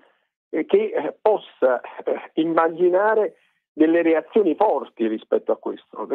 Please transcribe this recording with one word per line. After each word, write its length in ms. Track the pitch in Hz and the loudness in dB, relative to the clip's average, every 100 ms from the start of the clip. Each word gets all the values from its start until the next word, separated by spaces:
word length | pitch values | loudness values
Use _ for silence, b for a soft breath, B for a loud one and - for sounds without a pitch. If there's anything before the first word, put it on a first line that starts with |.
| b b b _ _ | b b b _ _
eh, 160 | 160 151 | -6 0
che, 260 | 196 214 | 0 0
eh, 220 | 156 147 - | -4 -6 -2
possa, 600 | 220 170 - - 131 123 | 0 0 -4 -2 0 0
eh, 500 | - - - - - | -6 -10 -6 -6 -6
immaginare 1000 | - 165 165 165 165 180 180 214 220 190 b b b _ | -4 0 2 0 2 2 2 2 0 -2 b b b _
delle 300 | 147 160 170 | 0 2 4
reazioni 520 | 165 160 - 226 180 | 2 0 0 0 0
forti 520 | 143 208 143 113 - 113 | 2 0 0 -6 -6 -4
rispetto 460 | 110 - 110 - | -4 -4 -4 -2
a 40 | 110 | -6
questo. 480 | - 98 _ - 107 | -6 -12 _ -14 -6